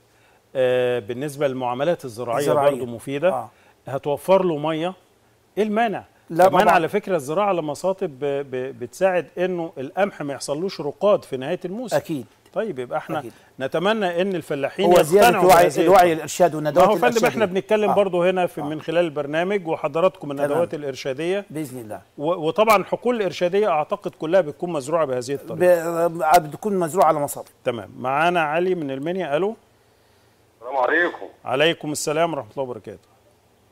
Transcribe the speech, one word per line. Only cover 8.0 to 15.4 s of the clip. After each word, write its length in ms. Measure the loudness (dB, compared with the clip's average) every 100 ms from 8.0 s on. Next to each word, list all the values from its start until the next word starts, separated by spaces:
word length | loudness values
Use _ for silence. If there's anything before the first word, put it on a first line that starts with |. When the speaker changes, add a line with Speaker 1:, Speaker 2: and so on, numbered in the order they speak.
| -6 -4
Speaker 1:
ب-، 60 | -4 -4 -4
ب-، 280 | -8 -8 -10
بتساعد 480 | -12 -2 0 0 -4 -4
إنه 340 | -4 -4 -8 -10
القمح 440 | -10 -2 -2 -2
ما 120 | -8
يحصلوش 460 | -8 -6 -6 -6 -6
رقاد 440 | -10 -2 2 2
في 120 | 0 -8
نهاية 240 | -6 -6
الموسم. 320 | -8 -10 -4 -4
Speaker 2:
أكيد. 300 | -4 -8 -8 _ _
Speaker 1:
طيب، 240 | -6 -6 -6
يبقى 200 | -6 -8
إحنا 200 | -6 -10
Speaker 2:
أكيد. 140 | -10 -18 _ -8
Speaker 1:
نتمنى 640 | -4 -2 0 0 -2 -2
إن 120 | -2
الفلاحين 520 | -2 -6 -4 -4 0 4
Speaker 2:
هو 160 | 6
زيادة 240 | 6 6 6
Speaker 1:
يقتنعوا 180 | 6